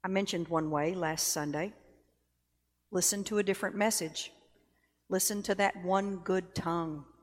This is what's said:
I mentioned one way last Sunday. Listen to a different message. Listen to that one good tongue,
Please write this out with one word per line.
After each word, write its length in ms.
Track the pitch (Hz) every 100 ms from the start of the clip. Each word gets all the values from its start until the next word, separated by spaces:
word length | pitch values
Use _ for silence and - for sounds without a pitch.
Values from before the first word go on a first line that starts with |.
I 40 | 185
mentioned 400 | 190 202 175 160
one 220 | 165 156
way 240 | 151 151
last 340 | 185 160 156 -
Sunday. 440 | - 147 147 185 - - - _ _ _ _ _ _ _ _ _
Listen 340 | 185 175 202
to 140 | 196 208
a 40 |
different 320 | 202 190 196
message. 560 | 202 208 220 160 - - - _ _ _ _ _ _ -
Listen 340 | 185 - 208
to 100 | 202
that 280 | 196 196 -
one 360 | 175 190 202 196
good 360 | 165 185 180
tongue, 560 | - 165 170 165 151 143 -